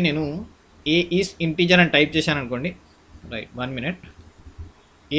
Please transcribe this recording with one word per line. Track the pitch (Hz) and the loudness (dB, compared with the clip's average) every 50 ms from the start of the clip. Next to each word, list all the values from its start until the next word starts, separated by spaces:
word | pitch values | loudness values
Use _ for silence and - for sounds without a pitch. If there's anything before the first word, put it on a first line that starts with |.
| 180 | 2
నేను | 156 147 156 156 143 151 190 226 - - _ _ _ _ - - 151 160 | 2 0 0 -2 -4 -6 -8 -10 -14 -18 _ _ _ _ -8 -2 0 2
A | 175 175 175 170 190 | 2 2 2 0 0
is | 190 185 - - 170 | 0 -2 -4 -4 -4
integer | 165 151 185 175 175 180 180 175 | -2 0 2 4 6 6 6 6
అని | 156 - | 6 6
type | 143 151 147 165 | 4 4 4 2
చేశాను | 156 156 165 147 143 127 | -2 0 0 -2 -2 -4
అనుకోండి. | 117 123 123 147 185 180 - _ _ _ _ _ _ - - - - 117 | -6 -6 -6 -6 -8 -10 -12 _ _ _ _ _ _ -20 -20 -16 -12 -12
Right, | 110 - - - 120 | -12 -12 -12 -10 -8
one | 127 131 131 120 | -8 -8 -6 -6
minute, | 123 165 180 - - - - - - - _ - - - - - - - - _ _ _ _ _ _ - 143 | -6 -8 -8 -10 -14 -20 -20 -20 -20 -20 _ -20 -20 -20 -18 -16 -18 -18 -18 _ _ _ _ _ _ -4 -2